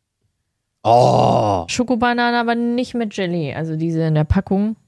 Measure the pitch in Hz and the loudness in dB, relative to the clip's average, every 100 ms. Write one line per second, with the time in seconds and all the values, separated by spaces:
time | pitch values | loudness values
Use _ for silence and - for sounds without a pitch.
0 | _ _ _ _ _ _ _ _ 107 120 | _ _ _ _ _ _ _ _ 2 4
1 | 127 120 123 123 110 95 85 - 240 240 | 4 4 2 2 0 -2 -2 -4 -2 0
2 | 240 240 240 240 233 233 240 240 247 240 | 0 0 0 0 0 -2 -2 -2 -4 -4
3 | 220 - 180 175 143 131 160 156 165 160 | -6 -4 -4 -2 -4 -4 -4 -4 -2 0
4 | 160 151 156 190 - 196 214 220 | 0 2 2 0 0 0 -2 -4